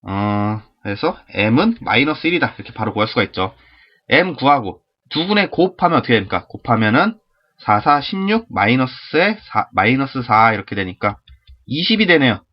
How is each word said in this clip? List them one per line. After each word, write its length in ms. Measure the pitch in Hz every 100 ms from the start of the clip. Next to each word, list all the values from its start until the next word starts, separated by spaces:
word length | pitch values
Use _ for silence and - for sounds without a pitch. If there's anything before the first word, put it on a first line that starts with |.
| 98
어, 540 | 98 104 104 104 110 - _
그래서 360 | 104 101 156 - _
M은 420 | - 104 120 220 226
마이너스 460 | - 107 143 147 160
일이다. 280 | 170 131 -
이렇게 160 | -
바로 220 | 113 107
구할 140 | 107 107
수가 160 | -
있죠. 300 | 98 - 95 _ _ _ _ _ _
M 260 | 139 185
구하고 460 | 151 277 143 98 - _ _ _
두 160 | 151 175
근의 240 | 208 185
곱하면 480 | - 185 - 180 156
어떻게 160 | -
됩니까? 320 | 113 95 92 -
곱하면은 720 | - - 113 107 123 202 226 _ _ _ _
사, 220 | - 107
사, 200 | 156 147
십육, 460 | 135 190 190 220 226
마이너스에 920 | 98 101 127 127 - - 147 196 208
사, 260 | - 110 -
마이너스 480 | 90 104 131 135 135
사 320 | 120 110 113
이렇게 200 | 107 -
되니까 440 | 101 92 90 104 101 _ - _ - -
이십이 400 | 147 180 220 202
되네요. 360 | 165 131 98 _